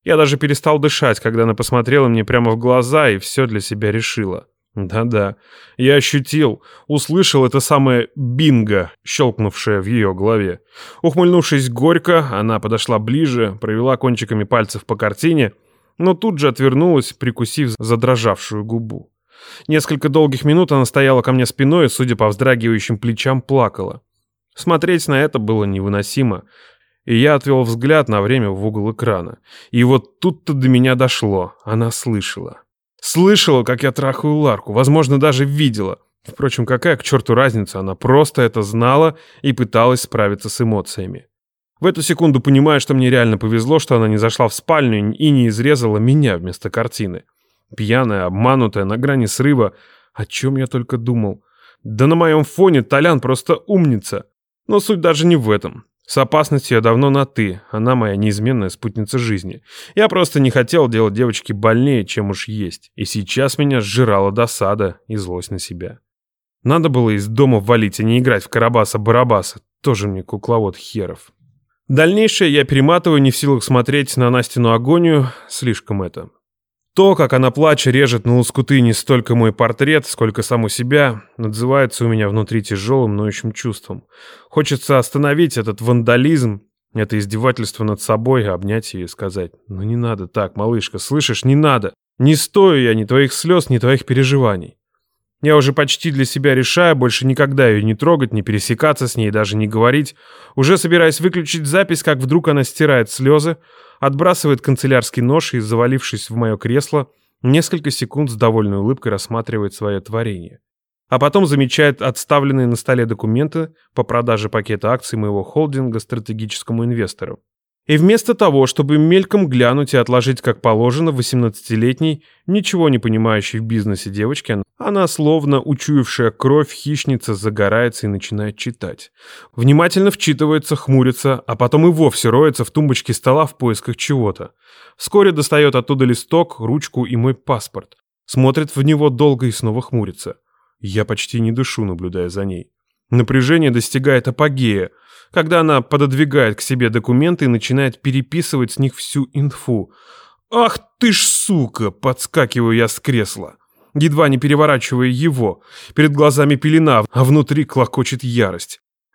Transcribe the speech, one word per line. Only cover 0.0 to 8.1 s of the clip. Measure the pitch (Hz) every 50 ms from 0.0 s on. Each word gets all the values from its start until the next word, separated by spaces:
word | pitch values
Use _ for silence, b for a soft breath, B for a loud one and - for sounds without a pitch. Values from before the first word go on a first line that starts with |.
| _
Я | 175 170 156
даже | 156 139 143
перестал | 131 156 143 143 - - 156 151 147
дышать, | 143 151 - - 151 127 107 -
когда | - 117 113 113 117
она | 113 107
посмотрела | - 107 - 127 123 113 120 135 143 135 123
мне | 117 113 104
прямо | - - 120 120 117
в | 110 117
глаза | 117 123 123 127 120 123 143 156 151 127
и | 104 95
все | - - - 135 131 117
для | 110 104
себя | 95 - 107 104 110 104
решила. | 104 113 113 - - 120 104 95 90 82 - _ _ _ _ _ _
Да-да, | 107 98 90 98 110 113 120 110 107 101 98 101 b b b b b b b b
я | - 123 131 143
ощутил, | 143 131 - - 143 131 - - 156 151 123 104 b b b b b b -
услышал | 147 143 - - 156 185 185 - - 139 131
это | 123 - 139
самое | - - 151 139 139 135 127 120 113 -